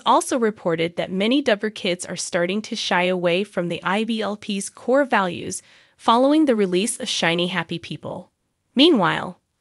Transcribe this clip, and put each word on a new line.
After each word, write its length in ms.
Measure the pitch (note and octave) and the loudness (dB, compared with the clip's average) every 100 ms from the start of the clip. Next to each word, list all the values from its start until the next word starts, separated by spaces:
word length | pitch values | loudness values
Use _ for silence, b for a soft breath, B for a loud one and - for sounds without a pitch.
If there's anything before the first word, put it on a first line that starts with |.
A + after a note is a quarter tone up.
| - | 2
also 340 | C#4+ - C4+ | 2 2 0
reported 560 | A3 G#3+ F#3 E3 E3+ F3 | 0 -2 -4 -2 -2 -4
that 160 | E3+ | -6
many 320 | F#3 G#3+ C#4+ | -2 2 2
Duggar 320 | C#4 G3+ G#3+ G#3+ | 2 0 -2 -4
kids 300 | G3 F3 - | -4 -4 -6
are 100 | F3 | -10
starting 460 | - F3 F3 G#3 | -4 -2 0 -2
to 140 | - A3 | -6 -8
shy 280 | - F#3 | -2 0
away 400 | F3+ F#3 F3 F3+ | 2 0 0 0
from 240 | G#3 - F3 | -2 -4 -4
the 160 | E3+ | -4
I 220 | E3+ G3+ A3+ | -2 -2 -2
B 160 | A3 | -4
L 160 | G3+ G#3 | -4 -6
P's 320 | - G3 - | -6 -6 -8
core 360 | - - C4+ C#4 | -8 0 2 2
values 560 | G#3+ F#3 D3+ F3+ F3+ b b b b | 0 0 -4 -10 -12 b b b b
following 480 | - A#3 C#4 D#4 C#4+ | 2 4 6 4 4
the 100 | A3 | 2
release 440 | F#3+ F3+ A#3 - | 2 0 -2 -4
of 100 | B3 | -6
Shiny 380 | - E3+ E3+ F3 | -2 0 0 0
Happy 300 | F3+ E3+ E3 | -4 -6 -10
People. 540 | - D3 A#2+ E3+ - _ _ _ _ | -10 -12 -10 -12 -14 _ _ _ _
Meanwhile, 680 | A#3 E4 B3 D#3+ D#3 F#3 - _ _ | 4 6 6 2 0 -6 -12 _ _